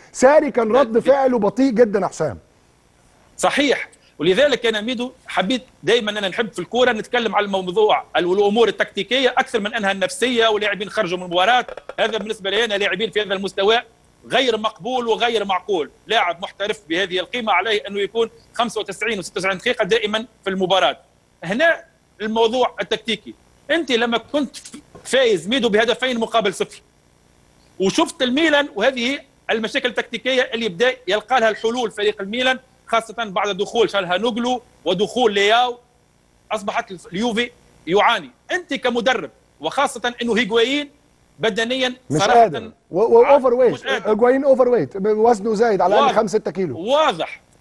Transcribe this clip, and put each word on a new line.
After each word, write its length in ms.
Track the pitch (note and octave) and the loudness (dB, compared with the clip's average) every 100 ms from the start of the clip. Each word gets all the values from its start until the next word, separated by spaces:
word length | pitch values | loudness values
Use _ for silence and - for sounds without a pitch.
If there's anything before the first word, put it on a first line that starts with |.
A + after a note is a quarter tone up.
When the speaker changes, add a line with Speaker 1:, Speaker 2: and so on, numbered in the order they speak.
| - | -16
Speaker 1:
ساري 380 | - C4 - D4 | 2 6 6 4
كان 220 | A#3+ A3+ | 0 2
Speaker 2:
لا، 80 | B3 | 2
Speaker 1:
رد 120 | A#3 | 2
Speaker 2:
دي 80 | A3+ | 2
Speaker 1:
فعله 380 | G#3+ C#4 C4+ B3 | 4 4 4 2
بطيء 320 | G3+ - C4+ | 0 2 2
جدًا 300 | G#3+ A#3 G3 | 4 2 2
يا 60 | E3+ | -2
حسام. 320 | - D3+ E2+ - _ _ _ _ _ _ _ _ - | -4 -6 -6 -14 _ _ _ _ _ _ _ _ -2
Speaker 2:
صحيح. 520 | F3+ B3+ C#4+ - - _ _ - | 0 2 0 0 -4 _ _ -4
ولذلك 480 | D#3 F#3 D4 A#3+ A3+ | 0 4 2 2 0
أنا 140 | G#3+ | -2
ميدو 320 | A3 A#3 B3 - - | -4 -6 -8 -10 -6
حبيت 360 | F3+ F#3 C4 - _ | -4 -2 -4 -6 _
دايمًا، 280 | D3+ A#3+ G#3 | 0 0 0
أنا 180 | G#3 G3 | -4 -6
نحب 240 | G3 A3+ | -4 -6
في 60 | - | -6
الكورة 340 | E3+ A#3 B3+ | -6 0 2
نتكلم 420 | A3 - A#3+ A3 | 0 -4 -4 0
على 120 | G3 G3+ | -2 -2
الموضوع 580 | G3 F3+ F#3 G#3+ C#3+ - D#3 | -2 -2 2 2 2 0 -2
ال-، 100 | F3 | 0
والأمور 420 | G3 G3+ A3 G#3+ | 2 2 2 2
التكتيكية 600 | F#3+ G3+ G3+ F#3+ B3+ B3+ C4 | 0 -4 -4 -2 0 2 0
أكثر 220 | B3+ A#3 | -2 -4
من 140 | G#3 | -4
أنها 180 | A#3 G3 | -2 -2
النفسية 560 | F#3+ F#3 - B3 A#3+ A3+ | -2 -4 -2 0 2 2
ولاعبين 420 | G#3 G#3 G3 G3+ | 2 -2 -4 -6
خرجوا 280 | G#3+ F3+ F3+ | -4 -4 -4
من 60 | |
المباراة. 420 | F3+ F3 F#3 B3 A#3 - - - | -2 2 4 2 0 -10 -12 -4
هذا 180 | G#3+ G#3+ | -2 -2
بالنسبة 320 | G#3 G#3+ F#3+ | -6 -6 -4
لي 140 | G3+ | -2
أنا، 100 | A#3+ | -2
لاعبين 360 | G3+ G3 F3+ A3 | -2 -2 -2 -4
في 120 | G#3 | -4
هذا 120 | G3+ | -4
المستوى 480 | G3 G3 - G3 A#3 B3 _ _ _ A#2 | -4 -4 0 2 2 -2 _ _ _ -4
غير 260 | A3 B3+ A3 | 0 0 0
مقبول 480 | G#3+ - G3+ B3+ A#3 | -4 -6 -6 -4 -2
وغير 360 | G3 A#3+ A3+ | 0 0 -2
معقول. 460 | G3+ F3+ - F3+ C3+ - - | -2 -4 -2 -4 -4 -10 -2
لاعب 360 | A3 F3 E3 | 0 0 -4
محترف 380 | F#3 - G3+ G#3 D3+ | -12 -8 -6 -6 -6
بهذه 320 | E3 F#3+ F3+ | -4 -2 -4
القيمة 320 | E3+ B3 A3 | -6 -6 0
عليه 300 | F3+ A3 G#3 G3+ | 0 0 -2 -4
أنه 120 | G3+ | -6
يكون 300 | F#3+ A#3 A3+ - _ | -4 -2 -4 -6 _
خمسة 260 | - B3 G#3+ | -4 -4 -4
وتسعين 380 | G3 F3+ G#3+ G3+ | -8 -6 -4 -4
وستة 140 | E3 G3+ | -6 -4
وتسعين 200 | F#3+ F#3 | -4 -2
دقيقة 260 | A#3+ B3 | -4 -2
دائمًا 420 | F#3+ A3+ G#3 G#3+ A3+ _ | 0 0 0 -4 -6 _
في 60 | G3 | -6
المباراة. 460 | F#3+ F3+ F#3 E3 C3+ _ _ _ _ | -4 0 2 2 0 _ _ _ _
هنا 400 | E3+ A3 E4 D4+ - _ _ _ | -8 0 0 0 -6 _ _ _
الموضوع 540 | G#3+ A3 A3+ B3+ A#3+ - | -4 0 2 2 -2 -2
التكتيكي. 540 | G3+ A3 - G#3+ A#2+ - _ _ - | -6 -6 -4 -6 -8 -20 _ _ -4
أنت 220 | E4 C4+ | -4 0
لما 260 | A3+ A#3 A3+ | 0 0 -2
كنت 380 | - D4 C4+ - - - - - | -2 -4 -4 -8 -20 -20 -20 -20
فايز 440 | - C4 A#3+ F#3 F3 | -2 2 2 2 0
ميدو 200 | C4 A3+ | -2 2
بهدفين 500 | G3+ A#3 A3+ B3+ A#3+ | 2 2 0 -2 -4
مقابل 360 | A3 A3+ G3+ | -2 0 -2
صفر، 280 | - G3+ - _ _ _ _ _ _ _ _ _ - | -4 -8 -10 _ _ _ _ _ _ _ _ _ -4
وشفت 440 | - D4 D#4+ - | -2 0 -2 -2
الميلان، 460 | B3+ C4 E4 C#4+ D4 | -2 2 2 2 0
وهذه 440 | G3 B3 B3+ A#3+ C#4+ - _ - | -2 -2 0 -4 -4 -10 _ -4
المشاكل 380 | A3 A3 C#4 B3 | -4 -2 -2 -2
التكتيكية 540 | A#3 - A#3 B3+ B3+ | -4 -6 -6 -2 0
اللي 260 | C4 A#3 A3 | 0 -2 -6
بدأ 280 | E3+ B3 B3 - | 0 0 0 -2
يلقى 320 | G#3 - C4 | -2 0 2
لها 80 | A3 | 2
الحلول 420 | G#3 A3+ B3 A3 | 0 -4 -2 -4
فريق 300 | G#3 G#3 G3+ | -2 -2 -2
الميلان، 380 | G3 A#3+ B3+ B3+ - _ - | -6 -2 0 -2 -6 _ -4
خاصة 280 | A3+ A3 G#3 | -2 -2 -8
بعد 380 | A3 F#3 G3+ F#3+ | -6 -4 -4 -2
دخول 340 | G3 - A3 | -2 0 2
شالهانوغلو 720 | G3+ F3 F#3 A#3+ A3+ B3 B3 - _ | 0 -2 -2 -2 -2 -2 -4 -8 _
ودخول 500 | D#3+ F#3 G#3 A#3+ A#3 | -4 -2 -2 2 2
لياو، 440 | G3+ G3+ A#3 B3 A#3+ _ _ _ _ _ _ _ | 2 2 4 2 -4 _ _ _ _ _ _ _
أصبحت 380 | G#3+ G3+ G#3 A#3 | -8 -4 -6 -8
الف-، 160 | F3+ - | -14 -10
اليوفي 440 | F3 A#3+ G#3+ A#3+ - _ _ D#3 | -4 -2 -2 -4 -10 _ _ -2
يعاني. 440 | G3 G3+ A3 C3 - - | 2 2 2 -4 -18 -8
أنت 220 | F4+ E4+ | -8 -6
كمدرب، 560 | C#4 B3 A#3+ A#3 A#3 C#3+ - _ _ | -4 -2 0 0 -2 -4 -14 _ _
وخاصة 540 | D3+ - C#4 A3+ A#3+ B3 | -6 -2 -2 -2 -8 -4
أنه 160 | A#3+ G#3+ | -2 -2
هيغوايين 520 | G#3 A#3 A#3+ C#4+ C#4+ _ _ _ _ - | 0 0 0 0 -6 _ _ _ _ -6
بدنيًا 560 | A3 F#3+ A3+ C4 B3+ B3+ - | -4 -2 -4 -2 -4 -6 -4
Speaker 1:
مش 100 | D3+ | 0
Speaker 2:
صراحة 200 | G#3 A#3+ | 4 6
Speaker 1:
قادر. 300 | G#3+ C3 A2 - _ | 4 2 -10 -18 _
و-، 80 | E3 A#3 A#3 | 0 4 6
و-، 60 | |
Speaker 2:
ع-، 100 | B3+ | 8
Speaker 1:
أوفر 200 | C#4 B3+ | 6 4
ويت. 180 | B3 A#3+ | 4 2
Speaker 2:
مش 100 | C#3 B3+ | 2 -4
قادر. 240 | B3+ G3 | -4 0
Speaker 1:
هيغوايين 340 | G#3+ B3 C4+ | 2 4 4
أوفر 240 | C#4+ B3+ B3 | 4 4 4
ويت. 280 | A#3 C#3 G3 | 2 0 -2
وزنه 580 | G#3 G#3+ A#3 A3 A3 | 0 2 4 4 0
زايد 260 | G#3 A#3 F#3+ | 0 2 2
على 140 | F3+ | 4
الأقل 120 | G#3 C#4 | 4 4
Speaker 2:
واضح. 120 | G#3+ | 2
Speaker 1:
خمسة 200 | A3 G#3 | 0 -2
ستة 120 | - | -4
كيلو. 280 | F#3 F3+ B2+ | -4 -4 -4
Speaker 2:
واضح. 600 | G3+ D4 D4+ E3+ B2+ - _ _ | 0 2 2 0 -6 -10 _ _